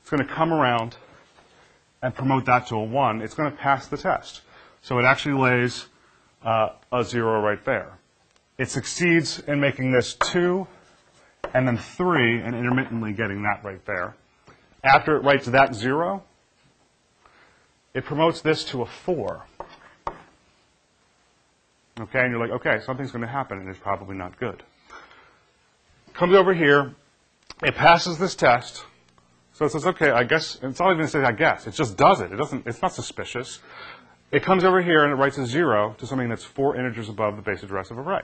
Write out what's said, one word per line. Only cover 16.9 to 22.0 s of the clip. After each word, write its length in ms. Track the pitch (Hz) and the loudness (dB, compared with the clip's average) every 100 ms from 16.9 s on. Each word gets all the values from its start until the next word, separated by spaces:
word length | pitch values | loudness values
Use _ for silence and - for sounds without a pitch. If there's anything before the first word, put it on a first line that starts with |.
| _ _ _ _ _ _ _ _ _ _ | _ _ _ _ _ _ _ _ _ _
it 100 | 131 | -8
promotes 380 | - 147 165 160 | -6 2 2 2
this 220 | 156 151 - | -2 -2 -2
to 160 | 131 | -6
a 40 | 113 | -8
four. 580 | - - 165 98 82 - _ - - - _ - - - _ _ _ _ _ _ _ _ _ _ _ _ _ _ _ _ | -8 -6 -4 -4 -8 -16 _ -20 -20 -20 _ -14 -14 -20 _ _ _ _ _ _ _ _ _ _ _ _ _ _ _ _
Okay, 220 | - | -14